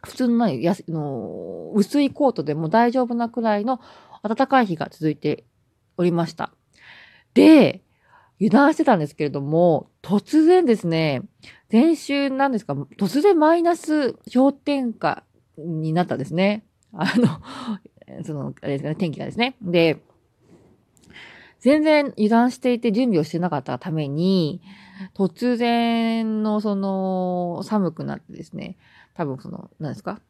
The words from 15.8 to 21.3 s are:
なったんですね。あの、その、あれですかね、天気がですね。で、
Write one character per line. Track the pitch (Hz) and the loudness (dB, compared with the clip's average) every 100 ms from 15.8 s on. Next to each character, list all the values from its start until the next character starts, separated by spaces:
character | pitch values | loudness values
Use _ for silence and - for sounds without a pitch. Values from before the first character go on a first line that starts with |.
| 156 | -2
な | 160 | -2
っ | 180 | -2
た | |
ん | 113 | -4
で | |
す | 147 | -4
ね。 | 165 196 214 _ _ _ | -2 -2 -2 _ _ _
あ | - 190 214 | -6 -2 2
の、 | 240 160 - 269 247 208 - _ - - | 0 -2 -14 -14 -10 -10 -12 _ -20 -16
そ | - | -12
の、 | 151 139 135 | -8 -10 -10
あ | - | -8
れ | |
で | 139 | -6
す | |
か | 147 | -6
ね、 | |
天 | 156 180 | -4 -4
気 | 131 | -6
が | 135 | -10
で | |
す | 131 | -6
ね。 | 247 - | -6 -6
で、 | 190 170 165 147 _ _ _ _ _ _ _ _ _ _ _ - - | -2 2 2 0 _ _ _ _ _ _ _ _ _ _ _ -20 -20